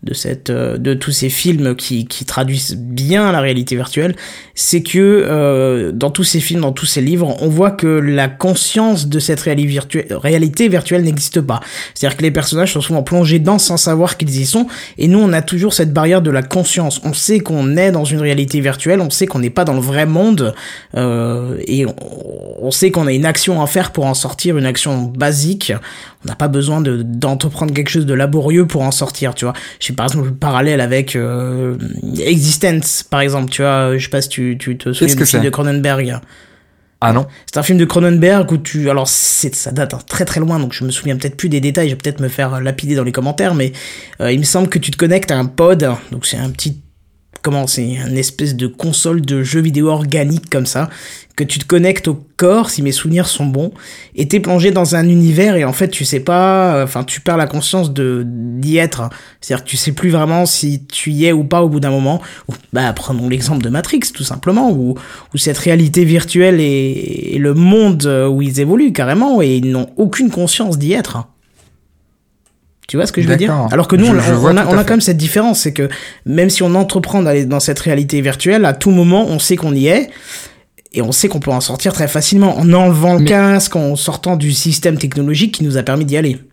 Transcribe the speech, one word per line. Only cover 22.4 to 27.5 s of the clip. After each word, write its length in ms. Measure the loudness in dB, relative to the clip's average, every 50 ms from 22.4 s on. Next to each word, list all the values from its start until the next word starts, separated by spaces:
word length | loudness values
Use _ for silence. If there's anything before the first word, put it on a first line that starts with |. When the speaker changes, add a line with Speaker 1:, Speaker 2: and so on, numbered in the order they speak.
| -14 -14 -12 -8
Speaker 1:
on 100 | -6 -4
sait 220 | -2 2 2 2 2
qu'on 160 | 2 0 2
a 40 | 2
une 140 | 2 0
action 340 | 0 0 0 0 0 0 0
à 60 | 0
faire 240 | 0 0 -2 -2 -2
pour 160 | -2 -2 -2
en 80 | 0 -2
sortir, 440 | -2 -4 -6 -6 -4 -2 -2 0 0
une 80 | 0
action 360 | -2 -2 -2 -2 -2 -2 -2 -4
basique. 720 | -4 -4 -2 -2 0 0 0 0 -2 -2 -4 -4 -4 -4 -6 -6 -12 -20 -20 -20 -20 -20 _ _
On 40 | -12
n'a 60 | -6
pas 140 | -4 -2 -2
besoin 320 | 0 0 0 0 0 0
de, 220 | 0 0 0 -2 -4
d'entreprendre 680 | -4 -4 -2 -2 -2 -2 0 -2 -4